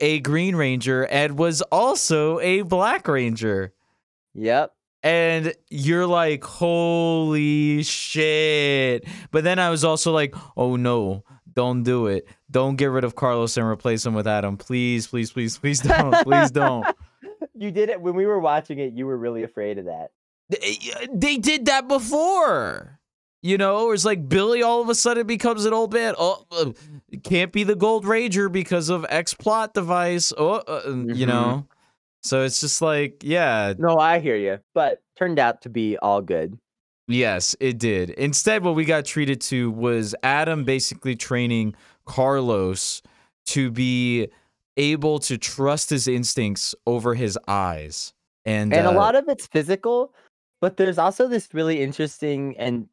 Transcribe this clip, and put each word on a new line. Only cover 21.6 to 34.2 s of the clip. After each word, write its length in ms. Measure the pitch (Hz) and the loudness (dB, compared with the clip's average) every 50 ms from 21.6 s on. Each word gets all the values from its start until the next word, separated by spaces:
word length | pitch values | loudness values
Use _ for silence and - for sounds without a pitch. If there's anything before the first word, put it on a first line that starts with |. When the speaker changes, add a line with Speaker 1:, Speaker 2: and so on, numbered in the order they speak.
| 233 | 2
Speaker 1:
that 200 | 285 269 269 254 | 2 2 2 2
before. 1120 | 262 277 269 226 220 277 302 320 359 392 370 330 269 185 139 113 85 58 50 - - 139 _ _ _ _ _ _ _ _ _ | 0 -2 -2 0 -2 0 0 2 2 2 2 2 2 2 0 -2 -4 -6 -10 -12 -16 -20 _ _ _ _ _ _ _ _ _
You 160 | - 175 190 190 | -2 0 2 2
know, 340 | 196 196 202 208 226 233 | 2 2 2 2 2 2
it's 120 | 220 196 165 | 2 2 2
like 240 | 214 208 180 147 131 | 0 0 -2 0 0
Billy 340 | 147 190 196 220 240 240 | 2 2 2 2 2 2
all 180 | 233 233 240 240 | 2 2 2 2
of 80 | 240 226 | 2 0
a 60 | 233 | 0
sudden 320 | - - 240 233 233 233 | 2 2 2 0 0 -2
becomes 380 | 202 233 202 - 240 233 214 208 | -2 -2 0 0 0 0 0 0
an 80 | 220 | 0
old 200 | 220 220 226 208 | 0 0 0 0
man. 220 | 214 233 233 226 196 - | 0 0 0 0 0 0
Oh, 280 | 170 175 196 - - _ | 0 0 0 -2 -8 _
uh, 220 | - 170 160 131 110 - - 151 151 139 - _ - - | -2 -2 -2 -2 -4 -8 -16 -20 -20 -20 -18 _ -16 -10
can't 300 | - - 185 175 180 170 | -4 0 2 2 2 2
be 100 | - 208 | 0 0
the 140 | 208 190 208 | 2 2 2
Gold 300 | 180 196 214 226 220 190 | 4 4 4 2 2 2
Ranger 420 | 196 220 226 240 233 180 196 202 196 | 0 0 2 0 0 0 0 0 0
because 400 | 175 190 175 - 185 175 156 156 | 0 -2 -2 0 -2 0 0 0
of 180 | 180 175 160 - | -2 -2 -2 -2
X 260 | - 160 170 - - | -2 -2 -2 -4 -6
plot 380 | - - 214 214 226 220 214 - | -4 0 0 0 0 0 -2 -4
device. 580 | 202 180 165 175 175 175 175 175 175 160 - - | -4 -2 0 0 0 0 0 0 0 -2 -2 0
Oh, 180 | - 151 165 208 | 0 0 0 0
uh, 80 | 220 - | -2 -4
uh, 220 | - 156 147 - 135 | -6 -8 -6 -6 -6
you 60 | 135 | -6
Speaker 2:
Mm-hmm. 300 | 127 120 117 117 127 131 | -4 -4 -4 -2 0 0
Speaker 1:
know? 420 | 123 120 117 120 120 127 139 143 - _ _ _ _ _ _ _ _ _ _ | 2 2 2 2 0 -2 -4 -6 -10 _ _ _ _ _ _ _ _ _ _
So 200 | - - 135 135 | -6 -2 0 0
it's 180 | 131 135 - - | 0 0 -2 -2
just 220 | - 143 - - | -2 -2 -2 0
like, 400 | 165 156 151 147 143 127 - - | 0 2 2 0 0 -2 -6 -8
yeah. 520 | - 143 160 175 165 139 117 110 104 101 98 95 | -4 -2 0 2 2 2 2 2 0 0 0 0
Speaker 2:
No, 200 | 160 170 165 160 | 2 2 4 4
I 200 | 156 165 170 | 4 4 2
hear 180 | 175 | 2